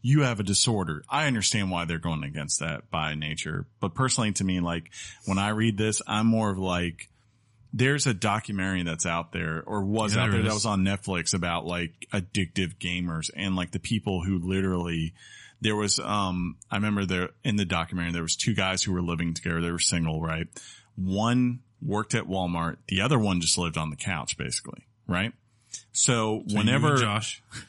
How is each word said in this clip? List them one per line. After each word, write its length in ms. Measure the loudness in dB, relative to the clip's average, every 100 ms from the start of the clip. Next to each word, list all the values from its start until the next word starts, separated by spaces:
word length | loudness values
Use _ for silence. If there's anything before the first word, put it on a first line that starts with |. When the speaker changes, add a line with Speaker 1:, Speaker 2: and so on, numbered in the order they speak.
Speaker 1:
you 200 | 6 6
have 160 | 6 2
a 20 |
disorder." 640 | 2 2 2 2 0 -4 -2
I 180 | 0 2
understand 440 | 2 2 0 0
why 160 | -2 -2
they're 120 | -2
going 240 | -2 -2
against 360 | -4 -6 -4 -4
that 300 | -4 -6 -4
by 240 | -2 -2
nature. 520 | -4 -6 -6 -6 -6 -8 _
But 140 | -6
personally, 380 | 0 0 2 0
to 120 | 0
me, 160 | 0 0
like, 300 | 0 -4 -6 -16 -16 -12
when 140 | -2 0
I 100 | 0
read 280 | 2 0 2
this, 240 | 0 0 -2
I'm 200 | 2 4
more 240 | 4 2
of, 80 | 0
like, 500 | 0 0 -2 -4 -18 _ _ _ _ _ -10
there's 340 | 2 2 4 2
a 80 |
documentary 680 | 2 2 0 -2 -2 0 0
that's 220 | -2 -2 -2
out 260 | -2 -4
there, 300 | -6 -4 -4 -4
or 180 | -4
was 300 | 0 0 2
Speaker 2:
Yeah, 80 | 2
Speaker 1:
out 20 | 2
Speaker 2:
there 60 |
Speaker 1:
there, 100 | 2
that 60 | 2
Speaker 2:
is. 60 |
Speaker 1:
was 120 | 2 2
on 180 | 2
Netflix 500 | 2 0 -2 -2 0
about, 320 | 0 0 -2 -2
like, 260 | -4 -6 -8 -6
addictive 640 | -4 -2 -2 -2 0 -2 -2
gamers 520 | -4 -2 -2 -2 -6 -4
and, 180 | -2 0
like, 140 | -2
the 100 | -4
people 420 | -2 -2 0 -2
who 140 | 0 -2
literally, 760 | 0 0 0 0 -2 -2 -4 -6 -20 -20 -20 _
there 140 | 0 0
was, 220 | 0 0
um, 580 | 0 -2 0 -2 -2 -6 -6
I 60 | -2
remember 280 | 0 0 0
there 240 | 0 -2 -4
in 120 | -2 0
the 80 | 0
documentary, 460 | 0 0 -2 -2
there 100 | -2
was 140 | -2 0
two 180 | 0
guys 280 | 2 2 0
who 100 | 0
were 100 | 0
living 320 | 0 0 -2
together. 260 | -2 -2 -2
They 100 | 0
were 80 | 0
single, 440 | 2 2 0 0
right? 240 | -2 -4 -6 -10 -18 -20 _ -6
One 640 | -2 2 2 4 2 0 _ _
worked 320 | -2 -2 0
at 100 | -2
Walmart. 520 | -2 -2 0 0 -2 -6 -2
The 120 | 0
other 160 | 4 4
one 220 | 4 2
just 160 | 2 2
lived 180 | 0 -2
on 120 | -4
the 60 | -6
couch, 400 | -4 -4 -4 -6
basically, 480 | -6 -6 -8 -18 _ _ -4
right? 260 | -2 -2 -6 _ _ _ -18 -8
So 500 | 0 4 4 2 0
Speaker 2:
So 0 | 0
you 120 | 2
Speaker 1:
whenever 340 | 4 4 6
Speaker 2:
and 80 | 4
Josh. 420 | 4 0 -2 -8 _ -16